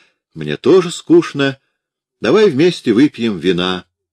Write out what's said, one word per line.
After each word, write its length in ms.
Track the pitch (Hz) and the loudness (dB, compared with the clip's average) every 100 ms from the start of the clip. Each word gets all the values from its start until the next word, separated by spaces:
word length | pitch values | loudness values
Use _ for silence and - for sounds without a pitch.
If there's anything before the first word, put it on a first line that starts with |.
| _ _ _ | _ _ _
Мне 220 | - 76 73 | -14 -10 -4
тоже 340 | 120 185 170 | 2 2 2
скучно. 680 | - - 170 160 143 139 135 _ _ _ _ _ _ | -6 2 2 2 -2 -4 -6 _ _ _ _ _ _
Давай 300 | 101 185 208 | 0 2 2
вместе 420 | 131 180 165 - | 2 0 -2 -2
выпьем 460 | 107 143 - 117 92 | 2 2 0 -6 -4
вина». 480 | 90 87 90 92 - _ _ | -2 -2 -2 -6 -10 _ _